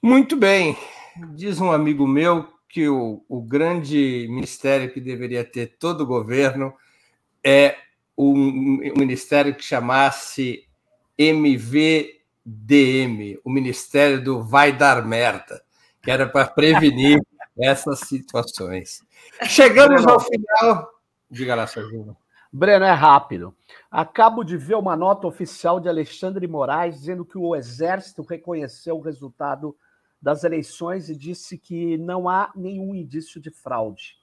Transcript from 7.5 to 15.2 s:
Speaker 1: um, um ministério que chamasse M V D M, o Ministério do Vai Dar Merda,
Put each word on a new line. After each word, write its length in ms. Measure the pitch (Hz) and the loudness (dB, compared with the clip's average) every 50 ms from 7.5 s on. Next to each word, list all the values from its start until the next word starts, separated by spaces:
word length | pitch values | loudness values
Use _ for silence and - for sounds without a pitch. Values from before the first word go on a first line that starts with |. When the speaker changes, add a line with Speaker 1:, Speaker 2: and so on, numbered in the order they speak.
| 139 139 143 139 - - - _ _ _ _ _ _ - | 6 8 8 6 4 -2 -14 _ _ _ _ _ _ 0
Speaker 1:
um, 600 | 135 139 139 139 139 139 131 131 135 139 135 135 - | 0 2 2 2 2 0 0 -2 0 0 0 -2 -2
um 160 | 143 135 139 | -4 0 0
ministério 560 | 139 131 127 123 - - 147 143 143 143 139 | 0 0 0 -6 -4 0 2 2 2 2 -2
que 80 | - - | -6 -8
chamasse 1040 | - - 127 120 123 127 135 139 135 127 - - - - - 135 127 117 - _ _ _ _ _ _ _ _ _ _ _ | -4 -4 -4 -2 0 2 2 2 2 0 -4 -12 -12 -8 -6 -6 -6 -6 -10 _ _ _ _ _ _ _ _ _ _ _
M 400 | _ 147 156 156 156 151 147 135 | _ 2 4 4 4 2 2 2
V 640 | 123 113 117 127 147 156 160 160 156 143 - - _ _ _ _ _ _ | 0 -2 -2 -2 0 2 2 2 0 -2 -4 -14 _ _ _ _ _ _
D 580 | 117 110 107 107 110 143 143 139 131 131 131 131 | -20 -20 -18 -2 4 6 6 6 6 2 0 -2
M, 360 | 123 117 107 107 101 98 - _ | -2 -4 -8 -10 -12 -14 -12 _
o 60 | 127 | -4
Ministério 720 | 127 135 131 127 123 - - - - 143 143 147 139 131 127 | -4 -4 -2 -4 -6 -8 -10 -4 2 2 4 4 2 0 -2
do 200 | 135 135 120 113 | -4 -6 -6 -6
Vai 300 | 110 120 139 147 147 139 | 0 4 4 4 4 4
Dar 340 | 127 147 139 131 123 110 | 4 4 4 4 2 0
Merda, 560 | 110 113 117 | -4 -2 0